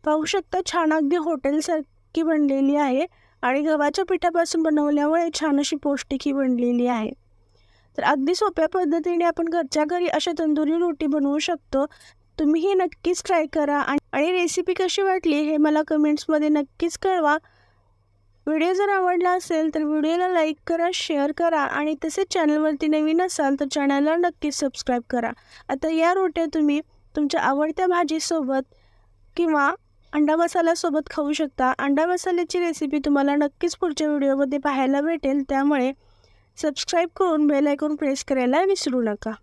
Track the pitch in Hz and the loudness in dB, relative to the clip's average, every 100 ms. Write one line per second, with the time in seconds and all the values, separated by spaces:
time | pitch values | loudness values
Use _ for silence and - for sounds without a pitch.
0 | 311 311 302 403 - 370 359 349 320 311 | 0 0 0 -2 -2 -4 -2 0 2 2
1 | 285 349 311 302 277 302 311 311 277 _ | 2 0 0 -2 0 0 0 -4 -4 _
2 | _ - 320 311 285 269 277 285 285 254 | _ -2 0 2 2 2 2 2 2 0
3 | 349 _ _ _ 240 269 302 311 294 294 | -2 _ _ _ -2 0 0 2 2 0
4 | 370 370 349 339 339 330 320 302 294 294 | -2 0 2 0 0 0 2 2 2 2
5 | 294 330 339 - 311 277 294 294 294 285 | 2 2 0 -2 0 0 -2 -2 -2 -4
6 | - 269 285 277 262 247 240 240 240 233 | -4 -6 -4 -2 0 0 0 0 0 -2
7 | 220 - _ _ _ _ _ _ _ - | -4 -8 _ _ _ _ _ _ _ -2
8 | - 285 277 359 415 - 320 370 349 339 | 0 0 0 0 0 0 0 0 0 0
9 | 330 349 339 339 339 339 285 302 302 349 | 0 0 0 0 -2 -2 -2 -2 0 0
10 | 349 311 349 320 320 302 302 330 349 294 | 0 0 -2 -2 0 2 0 0 0 -2
11 | 311 302 277 294 320 330 _ 269 294 - | -2 0 0 -2 -2 -6 _ -2 -2 -6
12 | - _ _ - 294 320 370 392 359 - | -20 _ _ -2 0 2 2 2 0 -2
13 | 349 359 - 349 311 330 285 285 269 285 | -4 -4 0 0 0 -2 0 0 0 -2
14 | _ 269 311 370 349 - 359 370 370 403 | _ -2 0 0 0 -2 -2 -2 -2 0
15 | 381 370 339 294 302 311 302 302 302 311 | 0 0 0 0 0 2 2 2 0 2
16 | 302 302 - 311 302 302 277 _ 339 - | 2 0 0 0 2 0 0 _ -4 -2
17 | 381 370 302 311 _ _ _ _ _ _ | -2 2 2 0 _ _ _ _ _ _
18 | _ _ _ _ - 311 339 381 403 392 | _ _ _ _ -2 0 2 2 0 2
19 | 359 359 359 359 - 330 320 311 302 302 | 2 2 2 0 0 -2 0 -2 -2 0
20 | 302 339 370 349 311 302 - 330 339 370 | 0 0 0 2 0 -4 -4 -2 0 -2
21 | - 294 285 294 339 320 277 - 302 311 | -4 -2 -2 0 0 0 -2 -2 -4 -4
22 | 320 - 392 370 302 302 311 285 311 302 | -4 -4 -2 0 2 2 0 0 0 2
23 | 302 330 370 - 277 277 285 302 277 277 | 2 0 0 0 -2 0 -2 0 0 2
24 | 294 339 349 - 302 - 277 - - 247 | 2 2 0 -2 -6 -2 -4 -4 -2 -2
25 | - 247 233 - _ - - 277 320 320 | -2 -4 -4 -8 _ -20 -8 -4 -2 2
26 | 330 370 370 339 330 311 294 285 - _ | 2 2 0 0 -2 2 2 0 -4 _
27 | _ - 294 330 - 277 302 320 370 349 | _ -4 0 0 0 0 0 0 0 2
28 | 311 320 - 330 262 269 262 _ _ _ | 0 -2 -2 -2 0 -2 -4 _ _ _
29 | _ _ _ - - 302 277 370 _ _ | _ _ _ -2 0 2 2 -2 _ _
30 | _ 302 302 320 339 370 330 330 349 302 | _ 0 2 2 2 2 2 2 0 -2
31 | - - 285 302 208 - 254 - 277 277 | -2 -4 -2 -2 -4 0 0 0 0 2
32 | 330 359 370 349 339 359 339 320 294 302 | 2 0 0 -2 -2 -2 -2 -2 -4 -2
33 | 294 285 277 285 294 _ 349 - 359 294 | 0 2 2 2 -2 _ -4 -2 -4 -2
34 | 302 294 277 269 285 285 285 269 262 277 | -2 0 0 0 0 0 -2 0 0 0
35 | 302 330 269 285 269 269 285 285 254 269 | 0 -2 -2 -2 -2 0 2 2 0 -4
36 | _ _ _ _ _ - 311 277 - 349 | _ _ _ _ _ -4 -4 -4 -2 0
37 | 339 - 370 311 294 277 285 285 302 302 | 0 0 0 2 2 2 2 0 -2 -2
38 | 294 269 - 269 247 285 381 381 294 254 | -2 -4 -2 0 2 2 2 0 0 -2
39 | 226 208 220 220 | -2 -4 -8 -12